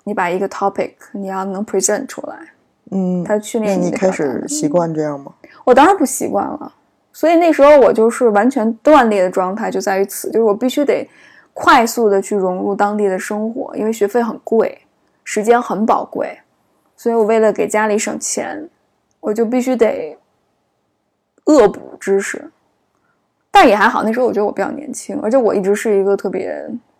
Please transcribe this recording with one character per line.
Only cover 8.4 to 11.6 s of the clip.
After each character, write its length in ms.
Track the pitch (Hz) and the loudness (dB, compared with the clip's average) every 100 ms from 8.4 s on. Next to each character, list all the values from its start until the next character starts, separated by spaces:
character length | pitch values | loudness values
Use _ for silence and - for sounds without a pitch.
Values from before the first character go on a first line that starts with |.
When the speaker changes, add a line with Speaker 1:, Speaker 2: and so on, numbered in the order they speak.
| 240 | 2
Speaker 1:
全 220 | 262 220 226 | 0 -2 0
断 340 | 294 302 233 | 4 6 6
裂 140 | 202 | 2
的 60 | 185 | 0
状 260 | 190 185 214 | 0 -2 -4
态 160 | 190 | -6
就 80 | 190 | -4
在 200 | 208 190 | -2 0
于 60 | 202 | -2
此， 240 | - - | -6 -4
就 80 | 220 | 0
是 40 | |
我 100 | 226 | 2
必 140 | 208 254 | 2 -2
须 160 | 294 | 0
得 240 | 285 - - _ - - _ | 0 -2 -4 _ -20 -20 _
快 320 | - | -4